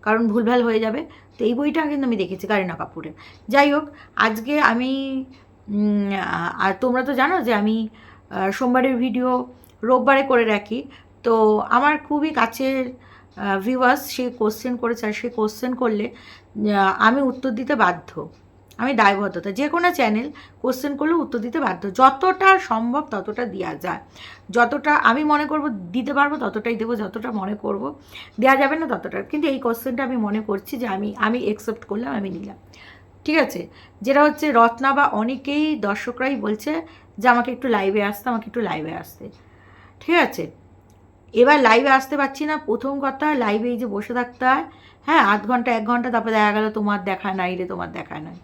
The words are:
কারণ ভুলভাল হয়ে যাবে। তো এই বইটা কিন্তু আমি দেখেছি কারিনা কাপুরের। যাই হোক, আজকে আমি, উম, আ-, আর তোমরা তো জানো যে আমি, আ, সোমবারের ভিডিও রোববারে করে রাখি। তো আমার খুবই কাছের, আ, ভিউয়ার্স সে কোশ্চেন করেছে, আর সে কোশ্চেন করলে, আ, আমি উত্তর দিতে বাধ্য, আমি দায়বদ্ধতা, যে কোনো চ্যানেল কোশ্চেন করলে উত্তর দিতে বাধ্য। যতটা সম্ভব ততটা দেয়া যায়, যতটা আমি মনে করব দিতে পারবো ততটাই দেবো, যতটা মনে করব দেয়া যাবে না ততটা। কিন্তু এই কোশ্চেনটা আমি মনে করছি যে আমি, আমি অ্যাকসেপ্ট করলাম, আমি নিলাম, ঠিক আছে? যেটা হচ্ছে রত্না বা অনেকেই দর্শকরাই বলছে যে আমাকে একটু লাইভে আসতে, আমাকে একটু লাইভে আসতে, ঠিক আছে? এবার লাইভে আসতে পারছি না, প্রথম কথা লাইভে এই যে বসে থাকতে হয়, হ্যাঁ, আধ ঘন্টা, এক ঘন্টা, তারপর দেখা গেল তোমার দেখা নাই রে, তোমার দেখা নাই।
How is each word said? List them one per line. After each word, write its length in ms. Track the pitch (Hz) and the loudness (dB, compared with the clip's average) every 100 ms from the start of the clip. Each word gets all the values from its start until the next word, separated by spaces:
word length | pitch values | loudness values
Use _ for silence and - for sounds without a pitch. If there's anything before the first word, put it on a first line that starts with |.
কারণ 180 | - 220 233 | 0 2 2
ভুলভাল 280 | 208 226 247 233 | 2 2 2 2
হয়ে 140 | 220 | 2
যাবে। 160 | 226 240 330 - - - | 0 -4 -8 -14 -20 -4
তো 40 | 226 | -2
এই 60 | 240 | 0
বইটা 220 | 294 311 311 | 0 0 0
কিন্তু 140 | 294 262 | 0 -2
আমি 80 | 226 | -2
দেখেছি 240 | 175 185 190 | -2 -6 -2
কারিনা 240 | 208 185 165 | -2 -2 -6
কাপুরের। 340 | - - 156 - - - - | -10 -10 -14 -16 -20 -20 0
যাই 160 | 269 285 | 4 4
হোক, 100 | 285 302 - - - 220 | 4 -2 -16 -16 0 0
আজকে 280 | 214 226 294 285 | 0 -2 2 2
আমি, 180 | 226 254 269 269 269 262 262 - _ - 208 | 2 -2 -4 -4 -6 -8 -16 -20 _ -6 -2
উম, 340 | 208 208 202 196 | 0 0 0 -2
আ-, 320 | 180 170 175 - | -2 -4 -4 -2
আর 80 | 196 190 | -2 0
তোমরা 200 | 254 247 254 | 0 0 0
তো 40 | 262 | 0
জানো 160 | 277 370 240 | 2 0 0
যে 60 | |
আমি, 220 | 214 208 220 220 - - - - | 0 2 0 -4 -10 -20 -20 -12
আ, 80 | - 190 196 | -4 -2 0
সোমবারের 380 | 254 254 254 247 | 2 2 2 0
ভিডিও 260 | 254 220 254 254 247 - - _ 220 | 0 0 0 -2 -4 -14 -20 _ 2
রোববারে 340 | 254 233 269 277 | 2 4 2 4
করে 140 | 247 226 | 2 4
রাখি। 240 | 208 208 240 285 - - - - | 0 -2 -8 -8 -18 -20 -6 0
তো 80 | 226 220 214 - 240 | 4 4 4 2 2
আমার 180 | 285 302 - | 2 0 -2
খুবই 240 | 294 311 302 | -2 0 0
কাছের, 380 | 226 - 262 269 254 254 - - - - | -2 0 -2 -2 -4 -8 -20 -20 -20 -10
আ, 100 | 202 190 | -4 -2
ভিউয়ার্স 380 | 196 254 247 277 277 | 0 2 4 2 0
সে 100 | - 247 247 | -6 -6 0
কোশ্চেন 360 | 214 220 254 240 | -2 0 -6 -4
করেছে, 200 | 233 226 214 | -2 -2 -4
আর 60 | 208 | -4
সে 80 | 247 240 | -6 -2
কোশ্চেন 340 | 214 214 247 247 | -2 -2 -6 -2
করলে, 240 | 247 208 226 | 0 0 -4
আ, 760 | - - - _ - 208 202 190 190 214 | -10 -20 -20 _ -4 0 2 2 4 2
আমি 140 | 262 277 | 4 0
উত্তর 200 | 254 262 226 | -2 -4 -6
দিতে 160 | 262 285 | -2 2
বাধ্য, 260 | 190 170 - - 156 - _ _ _ - | 2 2 -8 -14 -14 -16 _ _ _ -6
আমি 100 | 240 240 | -2 4
দায়বদ্ধতা, 500 | 208 196 202 180 202 196 | 4 4 -2 -4 -6 -2
যে 60 | 294 | -2
কোনো 140 | 339 349 349 | 2 0 2
চ্যানেল 280 | 233 214 277 - - - | 0 0 -4 -12 -20 -6
কোশ্চেন 300 | 254 262 294 277 | -4 -2 -4 -2
করলে 140 | 302 339 | 0 0
উত্তর 140 | 277 240 233 | 0 -4 -4
দিতে 120 | 320 240 | -2 -2
বাধ্য। 160 | 180 202 180 | -2 -6 6
যতটা 480 | 262 269 370 370 381 381 - | 6 6 0 4 6 6 4
সম্ভব 320 | 220 233 269 302 | -2 0 -2 -2
ততটা 320 | 208 190 214 240 | -6 -6 -6 -6
দেয়া 180 | 190 180 147 | -6 -8 -6
যায়, 180 | 180 - - - - - - 208 | -6 -6 -10 -20 -20 -20 -4 2
যতটা 360 | 240 294 302 294 - | 2 2 2 4 6
আমি 120 | 240 247 | 4 2
মনে 140 | 294 302 | 2 2
করব 140 | 302 294 208 175 214 | -2 -2 -6 -6 -4
দিতে 160 | 254 277 | -2 2
পারবো 160 | 285 294 | 2 0
ততটাই 320 | 220 214 220 226 | -4 -4 -4 -4
দেবো, 120 | 226 240 | -2 -4
যতটা 280 | 202 226 240 214 | -4 -8 -6 -6
মনে 140 | 190 214 | -6 -6
করব 180 | - 98 220 - - - - - | -4 -4 -6 -10 -20 -20 -18 0
দেয়া 160 | 254 269 | 4 6
যাবে 140 | 269 311 | 4 0
না 60 | 320 | -2
ততটা। 260 | 233 - - 196 | -4 -6 -8 -6
কিন্তু 160 | 302 302 | -2 0
এই 60 | 269 | 0
কোশ্চেনটা 380 | 254 226 269 240 269 | -2 -2 -4 -4 -4
আমি 80 | 254 214 | -2 -2
মনে 140 | 208 214 | -2 -2
করছি 260 | 196 - 262 | -6 -6 -8
যে 40 | 233 190 | -4 -4
আমি, 120 | 208 202 214 | -6 -2 -2
আমি 120 | 240 226 | 0 -2
অ্যাকসেপ্ট 360 | 214 - 214 - | -4 -6 -10 -8
করলাম, 200 | 202 254 254 | -8 -6 -6
আমি 100 | 196 175 | -6 -8
নিলাম, 220 | 202 190 - - - - - _ | -12 -16 -20 -20 -20 -20 -20 _
ঠিক 120 | - 311 | -2 2
আছে? 160 | 262 180 170 - - - 208 | 0 -2 -12 -16 -20 -12 0
যেটা 140 | 277 294 | 4 4
হচ্ছে 200 | 294 302 233 | 2 2 6
রত্না 320 | 233 233 269 277 | 4 4 0 2
বা 60 | 285 208 | 2 0
অনেকেই 440 | 226 262 - 285 311 285 202 | -4 -4 -4 -2 0 0 -2
দর্শকরাই 460 | 208 - 240 262 269 | -4 -6 -4 -4 -2
বলছে 260 | 208 214 - 311 320 - - - | -4 -4 -4 -6 -6 -18 -20 -2
যে 60 | 240 | 2
আমাকে 160 | 240 240 247 | 2 2 -4
একটু 100 | 269 214 | 0 0
লাইভে 260 | 196 208 202 | 2 0 -2
আসতে, 160 | 208 254 | -4 -4
আমাকে 140 | 233 214 | -6 -6
একটু 100 | 233 208 | -6 -4
লাইভে 240 | 165 156 170 | -4 -8 -10
আসতে, 220 | - - 208 - - - - - - - | -14 -18 -18 -20 -20 -20 -20 -20 -20 -16
ঠিক 140 | - 339 277 | 0 2 2
আছে? 180 | - - - - - _ _ _ _ _ | -2 -10 -12 -20 -20 _ _ _ _ _
এবার 240 | 214 254 294 240 | 4 6 6 6
লাইভে 220 | 226 277 269 | 6 6 2
আসতে 160 | 269 294 | 2 -2
পারছি 220 | 277 269 302 | -2 -4 -4
না, 40 | 302 302 | -4 -2
প্রথম 260 | 233 269 277 269 | -4 -4 -4 -6
কথা 200 | 262 302 294 | -2 -2 0
লাইভে 240 | 233 208 240 | 0 0 -2
এই 40 | 240 | -4
যে 40 | 233 202 | -4 -6
বসে 160 | 208 247 | -4 -4
থাকতে 260 | 240 - 254 | -6 -2 0
হয়, 140 | 269 330 - - _ - | 0 -2 -14 -20 _ 0
হ্যাঁ, 160 | 320 202 | 4 4
আধ 100 | 208 208 | 2 0
ঘন্টা, 200 | 247 233 226 | 0 0 -2
এক 60 | 214 | 0
ঘন্টা, 180 | 240 240 | -2 0
তারপর 160 | 233 226 220 | -2 0 2
দেখা 140 | 208 214 | 2 2
গেল 100 | 214 214 | -2 -2
তোমার 220 | 208 202 185 | -2 -2 -2
দেখা 200 | 190 202 190 | -4 -4 -4
নাই 120 | 180 185 | -4 -4
রে, 60 | 180 | -6
তোমার 180 | 190 175 165 | -6 -8 -10
দেখা 200 | - - 160 | -12 -12 -14
নাই। 120 | 175 | -16